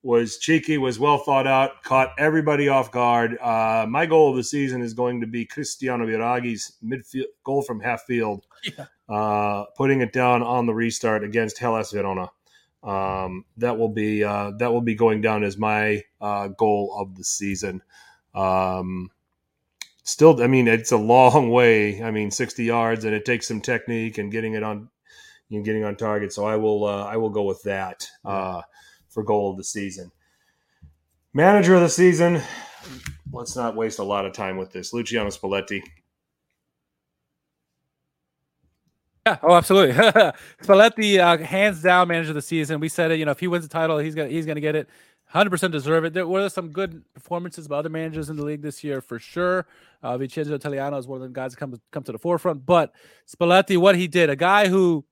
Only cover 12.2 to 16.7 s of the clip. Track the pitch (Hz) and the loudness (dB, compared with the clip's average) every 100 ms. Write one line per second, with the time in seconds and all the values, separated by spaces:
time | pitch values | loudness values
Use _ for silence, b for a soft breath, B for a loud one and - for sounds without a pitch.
12.2 | 90 _ _ _ _ _ 110 98 95 95 | -8 _ _ _ _ _ -8 -4 -4 -4
13.2 | 92 92 _ 110 120 113 113 107 107 107 | -6 -10 _ -4 -4 0 -2 0 -2 0
14.2 | 104 104 101 104 120 120 117 107 113 107 | 0 -2 -6 -4 -2 0 -2 2 2 2
15.2 | 110 107 101 98 107 107 107 104 - _ | 0 0 -2 -2 -2 0 0 -2 -6 _
16.2 | 104 101 98 98 110 | -6 -6 -6 -2 0